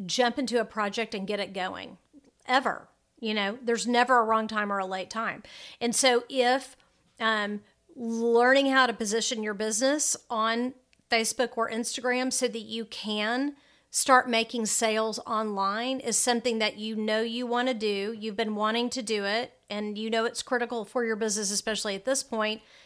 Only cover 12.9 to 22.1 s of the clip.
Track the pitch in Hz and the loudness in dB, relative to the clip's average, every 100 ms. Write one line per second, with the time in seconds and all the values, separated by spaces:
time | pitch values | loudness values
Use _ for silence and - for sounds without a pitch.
12.9 | - 208 214 214 247 285 285 _ _ _ | -8 -6 -2 -2 0 -2 -4 _ _ _
13.9 | - - 254 254 226 226 240 214 - 226 | 0 6 6 6 0 0 -2 -2 2 2
14.9 | 220 220 214 - 220 220 202 196 208 247 | 2 0 -4 -4 -2 -2 -2 -2 -2 -2
15.9 | 262 - 214 - 240 240 226 214 208 214 | -4 0 2 2 2 0 0 -2 -2 -6
16.9 | 220 214 214 233 233 247 240 247 233 208 | -4 0 0 0 -2 -2 0 0 0 -2
17.9 | 202 202 226 220 202 220 208 214 226 240 | -2 -4 -6 -6 -2 -2 0 0 0 -2
18.9 | 254 220 214 196 214 247 _ - 208 208 | -4 -4 -2 0 -2 -4 _ -10 -6 -6
19.9 | 208 220 226 233 226 - 247 233 240 202 | -4 -2 0 0 -2 -2 -2 -2 -4 -4
20.9 | 254 233 220 220 202 202 202 - 208 214 | -2 -2 -2 -2 -2 -2 -2 -2 -2 -4
21.9 | 196 254 | -4 -2